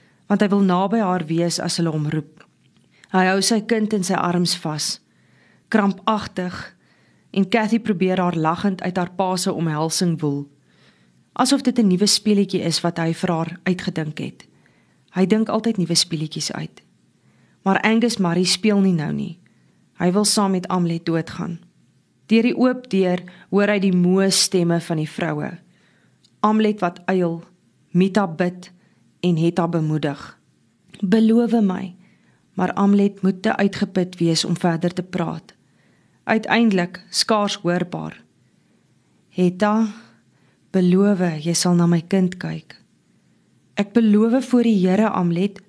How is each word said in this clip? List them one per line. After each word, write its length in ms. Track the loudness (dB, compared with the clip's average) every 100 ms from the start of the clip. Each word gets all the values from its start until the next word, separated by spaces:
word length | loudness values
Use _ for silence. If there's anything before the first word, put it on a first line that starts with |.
| _ _ -2
want 140 | 0
hy 60 | 2
wil 140 | 2
naby 380 | 2 2 0 0
haar 260 | 0 -2 -2
wees 340 | -2 -2 -2
as 180 | -4 -2
hulle 120 | -2
hom 200 | -2 -2
roep. 340 | -4 -6 -12 _ _ _ _ _ _ _
Hy 140 | 0 2
hou 140 | 2
sy 200 | 0 0
kind 320 | 0 0 0
in 100 | 0
sy 100 | 0
arms 420 | 0 0 0 0 -2
vas, 420 | -6 -6 -6 -8 _ _ _ _ _ _ -2
krampagtig, 1040 | 0 0 -2 -2 -4 -4 -8 -8 -10 -14 -20 _ _ _ _ _
en 180 | -2 0
Cathy 300 | 2 2 0
probeer 420 | 0 0 0 2
haar 140 | 0 0
lachend 460 | 0 0 -2 -2
uit 160 | -4 -4
haar 140 | -4 -2
pa 180 | -2 -2
se 160 | -2
omhelsing 640 | -2 -2 -2 -2 -2 -2 0
woel. 260 | -2 -4 -8 _ _ _ _ _ _ _ _
Asof 280 | -2 0 0
dit 180 | 0 2
'n 80 | 2
nuwe 200 | 2 2
speletjie 540 | 0 2 2 2 -2
is 200 | -2 -2
wat 160 | -2 -2
hy 160 | -4
vir 180 | -2 -2
haar 280 | -2 -4 -6
uitgedink 540 | -4 -4 -4 -6 -6 -8
het. 280 | -12 -14 -20 _ _ _ _ _ _
Hy 140 | -2 2
dink 240 | 2 0
altyd 280 | -2 -2 -2
nuwe 180 | 0 0
speletjies 560 | -2 -4 -6 -8 -8
uit. 300 | -8 -12 -14 -20 _ _ _ _ _ _ _
Maar 180 | 0 2
Angus 360 | 2 2 2 0
Murray 260 | 0 0
speel 360 | 0 0 2 2
nie 140 | 2
nou 200 | 2 -2
nie. 260 | -6 -8 -12 _ _ _ _ _ -4
Hy 120 | 0
wil 140 | 2 0
saam 260 | 2 0
met 160 | 0 -2
Amlet 380 | -2 -2 -2 -2
doodgaan. 540 | -4 -4 -8 -10 -10 -16 _ _ _ _ _ 0
Deur 140 | 2 2
die 120 | 2
oop 320 | 0 0 -2
deur 340 | 0 0 0 -6 -20 -4
hoor 180 | 0 2
hy 120 | 2
die 160 | 2 2
moe 340 | 4 4 2
stemme 480 | 2 0 0 0 0
van 160 | -2 -4
die 120 | -4
vroue. 400 | -6 -6 -6 -8 -12 _ _ _ _ _ _ _ _
Amlet 400 | 0 2 0 0
wat 220 | -4 -4 -4
uil, 380 | 0 0 -4 -12 _ _ _ _
Mita 360 | 0 2 0 -2
bid 440 | -2 -4 -6 -14 _ _ _ _ _
en 160 | -2 0
Hetta 320 | 0 0 0
bemoedig. 720 | 0 -2 -2 -4 -6 -14 -20 _ _ _ _ _ -8
"Beloof 600 | 0 2 4 4 4 2
my," 340 | 2 -2 -8 -14 _ _ _ _ _
maar 200 | -6 -4
Amlet 480 | 0 2 4 2 0
moet 200 | -2 0
te 140 | -2 0
uitgeput 600 | 0 -2 -4 -2 -4 0
wees 280 | 0 0 -2
om 120 | -2
verder 360 | 0 0 -2
te 100 | -4
praat. 500 | -6 -6 -6 -8 -14 -20 _ _ _ _ _ _
Uiteindelik, 840 | 0 0 2 2 4 2 0 -6 -8
skaars 460 | -4 0 0 0 -2
hoorbaar. 680 | -2 -2 -2 -8 -10 -14 _ _ _ _ _ _ _ _ _ _ _
"Hetta, 580 | 0 0 2 0 2 0 -6 -20 _ _ _ _ _ _
beloof 500 | 0 4 4 4 2 -2 -2
jy 100 | -4
sal 200 | -2 2
na 120 | 4 4
my 160 | 2
kind 360 | 0 0 0 -2
kyk." 440 | -8 -10 -14 -20 _ _ _ _ _ _ _ _ _
"Ek 200 | -6 0
beloof 520 | 2 4 4 4 2 2
voor 180 | 2
die 240 | 4 4 4
Here, 220 | 2 2
Amlet, 520 | 0 0 0 -2 -4